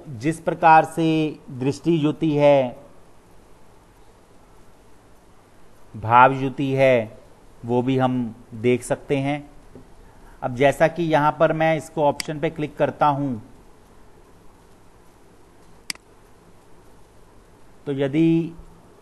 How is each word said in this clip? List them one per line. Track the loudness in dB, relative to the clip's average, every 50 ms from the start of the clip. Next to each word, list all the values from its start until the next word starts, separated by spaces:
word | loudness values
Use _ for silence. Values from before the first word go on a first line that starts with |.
| -14 -16 -12 -8
जिस | -6 -6 -6 -4
प्रकार | -6 -8 -2 2 6 6 6 6 6
से | 2 -2 -2 0 0 0 0 -2 -4 -6 -10 -16 -16
दृष्टि | -10 -6 -4 -4 -4 -4 -2 0 0
युति | 0 0 -2 -2 -2 -2 0
है, | 2 4 6 6 6 4 2 0 -6 -14 -20 -20 -20 -20 -20 -20 -20 -20 -20 -20 -20 -20 -20 -20 -20 -20 -20 -20 -20 -20 _ _ -20 -20 -20 -20 -20 -20 _ _ -20 -20 -20 -20 -20 -20 -20 -20 -20 -20 -20 -20 -20 -20 _ -20 -20 -20 _ -20 -20 -20 _ _ -20 -20 -20 -20 -20 -20 -20 -20 -16
भाव | -8 -2 4 6 6 6 6 4
युति | 0 -6 -6 -4 -4 -4 -2
है, | 0 2 4 4 4 2 0 -4 -12 -20 -20 -20 -20 _ -20 -20 -20 -14 -6
वो | -4 -2 -2
भी | 0 0 0 0
हम | 0 -2 -2 -4 -6 -6 -10 -16 -20 -20 -10
देख | -4 -2 0 0 -2
सकते | -2 -6 -8 -6 -6 -6 -4 -4
हैं। | -4 -4 -6 -8 -10 -16 -20 -20 -20 -20 -20 -20 -20 -20 -20 -20 -20 -20 -20 -20 -20 -20 -18 -12
अब | -12 -8 -2
जैसा | 2 2 2 2 2 0 0
कि | 0 -2 -4
यहाँ | 0 0 0 0 0 0 0
पर | 0 0
मैं | 0 0 0 0 0
इसको | -2 -6 -8 -4 -2 0
option | 0 -2 -2 -6 -10 -8 -6
पे | -6 -6
click | -6 -6 -10 -8 -4
करता | -4 -4 -2 -2 0 0 0
हूँ, | 0 -2 -4 -6 -6 -8 -12 -18 -20 -20 -20 -20 -20 -20 -20 -20 -20 -20 -20 -20 -20 -20 -20 _ -20 -20 -20 -20 -20 -20 -20 -20 -20 _ -20 -20 -20 -20 -20 -20 -20 -20 -20 -20 -20 -20 -20 _ -20 -20 -20 -20 -20 -20 -16 -18 -18 -18 _ _ -20 -20 -20 -20 -20 -20 _ -20 -20 -20 _ -20 -20 -20 -20 -20 -20 -20 -20 _ _ -20 -20 -20 -20 -20 -20 _ -20 -20 -20 -20 -20 -16 -10
तो | -8
यदि | -6 -4 -4 -2 0 2 2 2 2 0 -2 -4 -10 -16 -20 -20 -20 -20 -20 -20 -20 -20